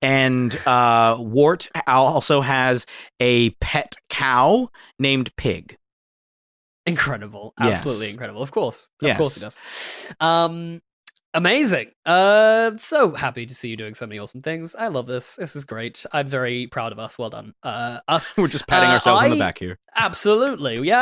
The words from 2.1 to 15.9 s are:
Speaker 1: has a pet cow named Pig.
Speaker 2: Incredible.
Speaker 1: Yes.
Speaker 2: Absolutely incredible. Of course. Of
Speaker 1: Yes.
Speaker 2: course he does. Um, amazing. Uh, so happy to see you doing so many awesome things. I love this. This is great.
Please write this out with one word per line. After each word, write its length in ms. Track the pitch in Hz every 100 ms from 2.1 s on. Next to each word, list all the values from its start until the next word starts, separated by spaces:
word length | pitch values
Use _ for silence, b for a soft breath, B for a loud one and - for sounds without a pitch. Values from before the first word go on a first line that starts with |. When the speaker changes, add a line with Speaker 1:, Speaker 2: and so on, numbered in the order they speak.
| 156 - 143
Speaker 1:
has 440 | 135 131 127 123 - B B -
a 300 | 123 120 117 -
pet 340 | - 151 - - -
cow 600 | - 135 123 139 226 254 b b -
named 380 | 135 135 123 -
Pig. 400 | 123 87 - - _ _ _ _ _ _ _ _ _ _ -
Speaker 2:
Incredible. 680 | 170 143 113 104 104 110 -
Speaker 1:
Yes. 200 | 113 101
Speaker 2:
Absolutely 300 | 139 110 107
incredible. 320 | 110 117 104
Of 100 | 139
course. 380 | 226 135 - - -
Of 60 | 143
Speaker 1:
Yes. 100 | 139
Speaker 2:
course 180 | 143 -
he 60 |
does. 180 | 104 - B B B B B B
Um, 600 | 160 165 170 165 170 165 _ _ - _ _ 165
amazing. 560 | 175 254 269 160 110 _ -
Uh, 640 | 175 196 208 220 220 226 214
so 360 | - 302 214
happy 320 | 139 139 120 117
to 80 |
see 160 | 127 120
you 80 | 113
doing 160 | 107
so 140 | 107 117
many 100 | 104
awesome 240 | 104 131
things. 340 | 151 165 165 -
I 120 | 226
love 180 | 139 123
this. 300 | 123 - -
This 200 | 165 147
is 80 | 135
great. 380 | 113 117